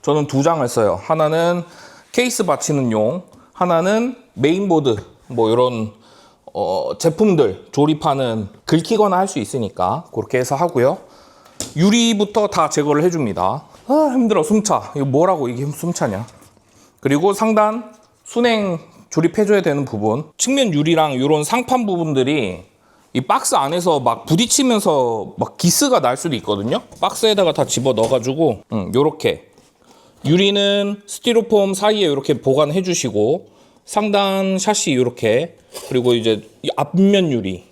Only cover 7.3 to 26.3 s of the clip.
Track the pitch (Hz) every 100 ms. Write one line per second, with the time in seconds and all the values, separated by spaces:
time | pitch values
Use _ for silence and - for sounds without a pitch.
7.3 | 170 117 95 - - 147 151 160 139 127
8.3 | 110 98 - - 160 165 220 208 180 196
9.3 | - 104 135 101 - 92 131 - - 104
10.3 | 127 127 143 175 131 127 185 - - -
11.3 | _ - _ - 147 190 233 233 208 208
12.3 | 220 208 180 156 - 147 147 175 170 120
13.3 | 90 92 135 - - - 285 302 254 233
14.3 | 202 156 214 208 135 - 143 139 135 180
15.3 | 180 123 120 143 147 170 175 143 98 117
16.3 | - - _ _ _ _ _ 135 143 190
17.3 | 196 220 214 214 220 226 - _ _ -
18.3 | 233 240 220 196 165 - - - - 165
19.3 | - 143 104 120 143 131 110 107 117 151
20.3 | - - 277 240 147 151 160 156 127 139
21.3 | 151 151 240 247 254 214 180 160 135 127
22.3 | 151 104 85 - _ _ _ _ 135 131
23.3 | 233 - 247 139 175 175 151 120 117 -
24.3 | 170 240 - 262 220 196 147 120 113 92
25.3 | - 117 - 175 - 285 233 127 135 170